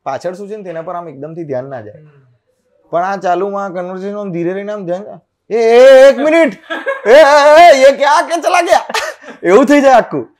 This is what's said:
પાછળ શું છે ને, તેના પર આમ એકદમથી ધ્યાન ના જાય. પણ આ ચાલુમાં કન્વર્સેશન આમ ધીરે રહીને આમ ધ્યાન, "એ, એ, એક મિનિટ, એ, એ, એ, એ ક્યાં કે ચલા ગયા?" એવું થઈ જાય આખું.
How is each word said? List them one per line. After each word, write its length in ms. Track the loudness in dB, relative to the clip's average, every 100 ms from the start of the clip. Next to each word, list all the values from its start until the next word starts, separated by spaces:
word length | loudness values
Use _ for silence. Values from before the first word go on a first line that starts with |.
પાછળ 300 | -12 -10 -10
શું 160 | -12 -16
છે 80 | -16
ને, 60 |
તેના 200 | -14 -14
પર 120 | -12
આમ 140 | -14 -14
એકદમથી 360 | -16 -16 -14
ધ્યાન 200 | -10 -10
ના 160 | -10 -16
જાય. 140 | -18 -20 _ _ _ _ _ _ _ _ -10
પણ 120 | -6
આ 140 | -6 -6
ચાલુમાં 580 | -4 -4 -4 -8 -10
કન્વર્સેશન 420 | -10 -12 -12 -12 -12
આમ 160 | -10
ધીરે 200 | -8 -8
રહીને 200 | -8 -10
આમ 140 | -12 -10
ધ્યાન, 160 | -10 -12 -20 _ _ -8
"એ, 60 | -2
એ, 520 | 2 4 6 8 6
એક 80 | 4
મિનિટ, 360 | 0 0 0 -4 -14 -12 -10 -6 2
એ, 40 |
એ, 680 | 4 6 4 4 6 6 6
એ, 120 | 4
એ 40 | 2
ક્યાં 320 | 0 0 -2
કે 120 | -4
ચલા 200 | -2 -2
ગયા?" 260 | 0 -2 -2 -10 -10 -14 -20 -8
એવું 220 | 0 2
થઈ 160 | 4 2
જાય 120 | 4
આખું. 360 | 2 0 -8 -12